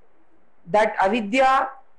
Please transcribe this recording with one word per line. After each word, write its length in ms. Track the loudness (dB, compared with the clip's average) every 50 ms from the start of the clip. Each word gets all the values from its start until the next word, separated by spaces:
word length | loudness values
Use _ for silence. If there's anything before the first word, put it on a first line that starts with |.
| -20 -20 -20 -20 -20 -20 -20 -20 -20 -20 -20 -20 -10 -2
that 240 | 0 0 0 0 0 0 0
avidya 680 | 0 0 -2 -4 -2 0 2 2 4 2 2 -2 -4 -8 -16 -20 -20 -18